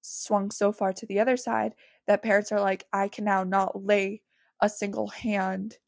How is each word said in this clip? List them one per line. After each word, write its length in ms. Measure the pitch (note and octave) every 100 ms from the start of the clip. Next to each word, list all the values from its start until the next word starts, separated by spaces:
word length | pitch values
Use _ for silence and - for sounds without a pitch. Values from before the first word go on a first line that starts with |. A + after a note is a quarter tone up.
swung 500 | - - - G#3 G3
so 220 | - G3+
far 200 | G#3 G3
to 140 | F#3+ A3
the 140 | G3
other 160 | A#3 B3
side 380 | B3 A3+ A3 - _ _ -
that 160 | G#3
parents 280 | A3 G3+ G#3
are 80 | G#3
like, 260 | G3+ F#3+ -
"I 160 | G3 G3+
can 160 | -
now 200 | G#3 G3
not 400 | F#3 G3 F#3+ -
lay 380 | G3 G#3 G3 G#3+ _ _ _ _
a 80 | G#3
single 400 | - G#3 G#3+ G#3
hand 720 | - A#3 G3+ F#3+ F#3+ G#3 -